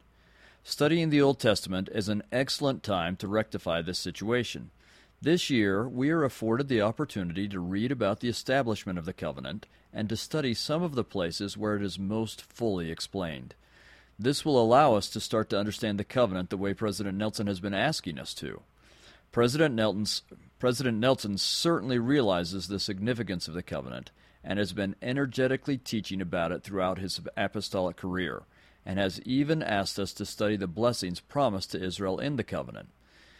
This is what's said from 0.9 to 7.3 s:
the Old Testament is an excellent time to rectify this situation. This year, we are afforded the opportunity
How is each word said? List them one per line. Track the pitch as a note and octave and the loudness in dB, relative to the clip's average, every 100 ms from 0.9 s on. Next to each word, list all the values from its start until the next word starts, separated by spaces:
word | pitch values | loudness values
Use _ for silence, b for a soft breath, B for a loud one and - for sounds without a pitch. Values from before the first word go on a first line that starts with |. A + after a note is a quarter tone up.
| E3+ D#3+ | 4 4
the | D3 | 6
Old | C#3 C3+ | 6 6
Testament | B2 G2+ - F#2 G2 | 4 4 2 -4 -2
is | A2+ G2 | -2 0
an | G#2 - | -2 -2
excellent | B2 C3+ - C#3+ B2+ | -2 0 0 0 0
time | - F#2+ E2 F#2 | -2 0 0 -2
to | G2 | 0
rectify | G#2+ G#2+ F#2+ - E2+ | 0 0 -4 -2 0
this | E2+ F2+ | 0 -4
situation. | - - G2+ B2 A#2 D2 A#1+ - b b b _ | -6 -4 -2 0 0 -6 -12 -18 b b b _
This | C#3 F3 - | 2 2 4
year, | C3 G2+ G2 B2 | 4 4 4 0
we | B2 C#3 | 0 2
are | E3 | 4
afforded | C#3 - A2+ A#2 C#3 | 2 0 2 2 2
the | B2 | 4
opportunity | G#2 - D3+ G#2+ F2 | 2 2 -4 -2 -4